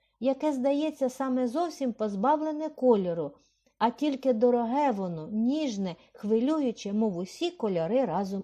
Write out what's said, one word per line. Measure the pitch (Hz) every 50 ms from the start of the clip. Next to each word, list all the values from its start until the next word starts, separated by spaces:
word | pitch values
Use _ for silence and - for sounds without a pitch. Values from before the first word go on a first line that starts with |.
| _ _ _ _
яке, | 220 262 262 262 294 311 285
здається, | 254 247 277 285 285 311 311 302 - 269 254
саме | 254 - 262 262 254 254 254 240
зовсім | 226 320 349 330 311 - 269 247 -
позбавлене | - 214 208 202 190 202 262 311 302 311 311 302 302 311 311
кольору, | 302 - 254 254 233 202 185 175 170 170 151 143 - - _ _ _ _ _ _ _ _
а | 214 233
тільки | 240 - 285 302 269 262 - 269 247
дороге | 220 240 247 247 240 233 226 247 285 294 277
воно, | 226 196 190 180 170 160 156 160
ніжне, | 208 214 226 247 277 311 311 269 214 196 196 180 165 - - _ _
хвилююче, | - - 202 220 226 240 277 320 311 285 240 220 - - 202 202
мов | 214 226 220 180 170
усі | 190 - - - 330 349
кольори | 349 - 240 208 190 165 165 165 220 262 262
разом | 190 156 185 202 190 202 196